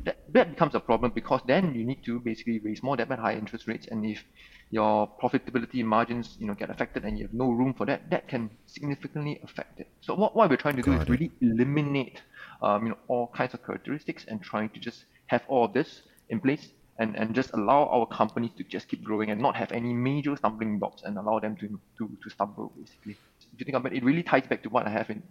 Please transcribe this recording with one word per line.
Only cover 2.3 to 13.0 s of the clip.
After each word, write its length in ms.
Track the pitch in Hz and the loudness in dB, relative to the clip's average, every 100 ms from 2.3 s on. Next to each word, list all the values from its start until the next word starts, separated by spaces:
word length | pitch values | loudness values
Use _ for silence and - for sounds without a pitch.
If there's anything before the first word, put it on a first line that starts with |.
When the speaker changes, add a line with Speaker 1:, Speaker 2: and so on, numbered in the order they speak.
| 110 - 113 | -4 -2 -2
Speaker 1:
raise 240 | 107 107 | -2 -4
more 140 | 127 139 | -2 0
debt 140 | - | 0
at 80 | 127 | 0
higher 180 | 110 107 | 0 -2
interest 300 | 104 113 - | -4 -8 -6
rates, 180 | - - | -8 -6
and 140 | 110 110 | -4 -4
if 180 | 107 - - - - - | -4 -10 -20 -20 -20 -4
your 380 | 110 107 107 104 - | 2 4 4 2 0
profitability 640 | 123 135 - 123 117 127 113 | 0 0 -2 -4 -2 -2 2
margins, 520 | 110 117 120 113 - | 2 2 -2 -6 -8
you 60 | 107 | -8
know, 80 | 101 | -6
get 160 | 107 | -6
affected 340 | - 120 131 104 | -4 -4 -4 -6
and 120 | 107 | -6
you 80 | 104 | -6
have 100 | 113 | -2
no 160 | 131 | 0
room 220 | 117 131 | 2 0
for 140 | 127 110 | 0 -2
that, 240 | 135 - | -4 -2
that 160 | 139 - | -4 -4
can 240 | 127 113 - - | -6 -6 -10 -20
significantly 720 | - 143 139 139 156 147 - - | -10 -8 -6 -8 -8 -6 -8 -12
affect 340 | - - - | -14 -14 -14
it. 100 | - _ | -18 _
So 140 | - 139 | -6 0
what, 200 | 208 214 | 2 4
what 160 | 208 | 6
we're 60 | 131 | 4
trying 200 | 147 139 | 2 0
to 60 | |
do 100 | 120 | 2
Speaker 2:
Got 100 | 87 | 2
Speaker 1:
is 60 | 73 | 4
Speaker 2:
it. 20 | |
Speaker 1:
really 200 | 123 160 - | 2 0 2
eliminate, 800 | 123 113 131 143 143 139 127 - - - - - | 2 4 4 2 0 0 -4 -8 -20 -20 -20 -2
um, 220 | - 104 113 | 2 2 0
you 40 | |
know, 100 | 104 | -6